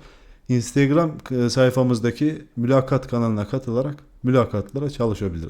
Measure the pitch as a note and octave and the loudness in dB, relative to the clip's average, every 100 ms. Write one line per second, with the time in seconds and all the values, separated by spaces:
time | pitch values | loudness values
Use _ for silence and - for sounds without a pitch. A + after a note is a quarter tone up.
0 | - - - - - B2 A2+ C#3+ C#3 D3+ | -14 -20 -20 -12 -2 -2 0 2 4 4
1 | E3 C#3 - B2+ A#2+ C3 B2+ B2+ B2+ A#2+ | 2 -2 -6 -2 0 4 2 4 2 2
2 | A#2 A#2 D3+ D#3 - - A#2+ C3+ C3 C3 | 0 0 -2 -4 -10 -4 2 2 2 -2
3 | - A#2+ A#2 G#2+ G#2 C3+ B2 A#2 B2+ D3 | -2 -2 0 -2 -2 -6 -4 -4 -4 -6
4 | - - B2+ C3 A2+ G#2 - C#3 C#3+ C#3+ | -16 -6 2 2 2 -2 -4 -4 -4 -2
5 | A#2 G#2 G2 E2 D#2+ | -2 0 -4 -6 -6